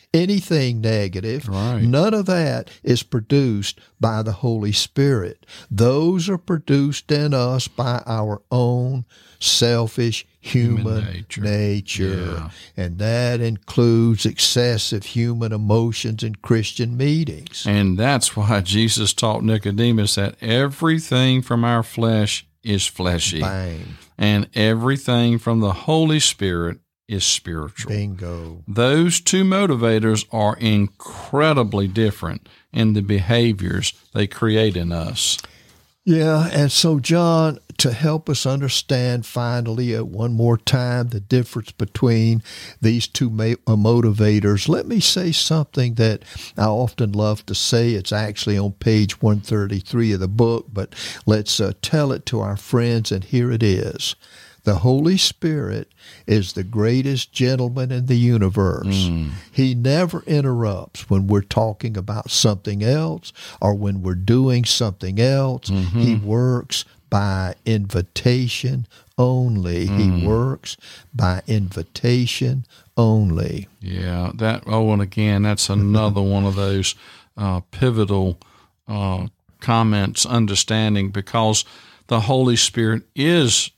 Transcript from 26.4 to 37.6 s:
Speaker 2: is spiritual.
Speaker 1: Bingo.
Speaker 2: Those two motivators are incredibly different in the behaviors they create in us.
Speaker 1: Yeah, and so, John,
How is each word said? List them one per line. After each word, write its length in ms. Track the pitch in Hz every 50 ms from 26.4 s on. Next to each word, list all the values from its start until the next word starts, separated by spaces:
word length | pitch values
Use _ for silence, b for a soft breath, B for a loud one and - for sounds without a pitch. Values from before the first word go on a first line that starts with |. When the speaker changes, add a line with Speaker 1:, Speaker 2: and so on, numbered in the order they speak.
| 101 95 87 85 85 85 85 - _ _ _ _ _
Speaker 2:
is 180 | - 107 95 -
spiritual. 640 | - - - - 90 85 80 76 73 - - - -
Speaker 1:
Bingo. 720 | 107 104 104 104 95 90 92 87 87 85 82 82 82 87 82
Speaker 2:
Those 520 | - 101 113 120 127 143 156 170 175 170 -
two 240 | - - - 185 190
motivators 840 | 190 190 196 202 180 139 117 117 113 110 110 110 110 110 107 - -
are 240 | - 110 104 104 107
incredibly 1300 | - 120 110 107 104 101 98 - - - - - - - - - 139 151 160 151 135 117 101 101 98 98
different 600 | 95 92 113 110 104 98 - - 85 92 - b b b b b b
in 220 | - 113 113 110 104
the 80 | 104
behaviors 920 | 98 101 104 98 87 85 117 120 120 117 107 95 92 90 90 95 - - b b b b -
they 140 | 107 104
create 500 | 98 - - 117 110 107 110 110 107 90
in 140 | 92 85 85 85
us. 440 | 85 80 - - - - - - - B B B B B B B B B B B _ _
Speaker 1:
Yeah, 440 | 190 160 160 156 160 156 156 165 175 -
and 180 | 151 147 139
so, 280 | - - - 165 156 143
John, 600 | 120 - 165 175 175 170 165 160 160 156 143 -